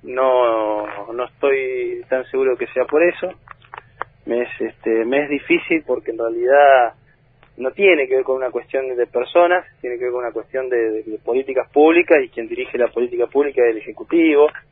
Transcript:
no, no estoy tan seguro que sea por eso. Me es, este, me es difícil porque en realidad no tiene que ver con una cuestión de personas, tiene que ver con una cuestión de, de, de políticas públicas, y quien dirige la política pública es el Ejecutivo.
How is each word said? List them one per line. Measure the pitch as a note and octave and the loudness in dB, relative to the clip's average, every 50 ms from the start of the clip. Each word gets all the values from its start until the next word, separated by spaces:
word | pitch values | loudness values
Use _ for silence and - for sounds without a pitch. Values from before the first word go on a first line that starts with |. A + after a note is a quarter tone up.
| _ | _
no, | B2 B2 C3 C3 C3 B2+ B2+ B2 A#2 A2+ A2 G#2+ G#2+ G#2+ G#2+ G#2+ G#2 - G2+ G2+ A2 A#2 | -8 -4 0 2 2 4 4 2 2 2 0 0 -2 -2 -4 -6 -8 -10 -14 -12 -12 -8
no | A#2+ B2 | -8 -8
estoy | B2 _ _ - C#3 C3+ C3+ C3 B2+ B2+ B2+ B2 A#2+ A#2+ A#2+ A#2+ _ | -8 _ _ 0 0 0 0 -2 -4 -4 -4 -4 -6 -6 -10 -6 _
tan | C3 C3 B2+ | -4 -4 -4
seguro | - - C3 C3+ C3 B2 A#2+ | -4 -2 0 0 0 0 -2
que | B2 - | -4 -6
sea | - C3 B2+ | -2 -4 -2
por | A#2+ D3 D3+ E3+ | 0 2 2 2
eso. | F3 E3 - - F#3 F#3+ - _ - - _ _ _ - - _ _ _ _ - _ _ _ _ - | 2 0 -2 -10 -10 -10 -12 _ -20 -20 _ _ _ -20 -20 _ _ _ _ -16 _ _ _ _ -4
Me | A#2 A#2+ A#2+ | -4 -2 -4
es, | - - - | -4 -6 -8
este, | A#2 A2+ - _ - A2+ A2+ A2+ A2+ | -8 -8 -8 _ -4 -2 0 0 0
me | A#2 C3 C#3+ D3 | 0 -2 -2 -2
es | C#3 | -2
difícil | D3 C#3 - - F3 E3+ - - E3+ D#3+ - | -6 -6 -2 -2 -2 -2 0 -2 -4 -4 -2
porque | - B2+ B2 - - | -2 -6 -4 -4 -8
en | A2+ A2+ | -8 -6
realidad | A#2 A2+ A#2 A#2 A#2+ B2 C3+ C#3+ C#3+ C#3 C3+ B2 A#2+ A2+ A2+ _ _ _ _ _ _ _ _ _ _ _ _ - | -6 -4 -4 -2 2 4 6 6 8 8 8 6 4 2 -2 _ _ _ _ _ _ _ _ _ _ _ _ -8
no | B2+ C3 | -8 -8
tiene | - - G3+ G3 F3 D3+ C#3 B2+ | -4 2 4 4 4 4 2 0
que | C3 C3 | 0 -2
ver | C3 | 0
con | - C3 | -2 -2
una | C3 C3 B2 | -2 -4 -6
cuestión | A#2 A#2+ A#2 _ - C3+ C3+ C3 B2+ | -6 -8 -10 _ -6 -6 -6 -4 -4
de | A#2+ A#2+ A#2 | -4 -4 -2
personas, | _ B2 B2 - - F3 F3 F3 F3+ F3+ F3 - _ _ | _ -4 -4 0 2 2 4 4 2 0 -2 -6 _ _
tiene | - B2 B2 A#2+ | -10 -10 -8 -6
que | B2 | -6
ver | B2 A#2+ | -6 -4
con | B2+ B2 | -4 -6
una | A#2 A2 | -6 -8
cuestión | A2+ A2 _ - C3 C3 B2+ | -8 -12 _ -8 -6 -4 -2
de, | B2 A#2 A2+ A2 | -2 0 0 0
de, | G#2+ A2 A2 | -2 -4 -6
de | A2 G#2+ G#2+ | -8 -12 -10
políticas | _ - A#2 C3 C3+ C#3 C3 B2+ A#2 _ | _ -4 -4 -4 -2 -2 -4 -4 -4 _
públicas, | _ D3 D3 D#3+ E3 E3+ E3+ - E3+ D3 C3 | _ 4 6 6 6 4 4 4 2 2 2
y | A#2+ | -2
quien | _ - A#2 A2+ | _ -12 -10 -8
dirige | A#2 B2 B2+ - - A#2+ | -8 -8 -8 -8 -2 -2
la | A#2+ A2+ | -2 -2
política | _ A#2 B2 A#2+ B2 A#2+ A#2+ A2+ | _ -2 -4 -4 -2 -4 -4 -2
pública | _ C#3 C#3+ C#3+ C#3 - A#2+ | _ 0 -2 0 2 2 2
es | A#2 | 2
el | A2+ A2 | 2 -2
Ejecutivo. | - - A2 - - _ - F3 E3 D#3+ D3+ C#3+ D3 D3+ - - _ _ | -8 -14 -16 -16 -10 _ 0 2 4 4 6 6 4 4 2 -6 _ _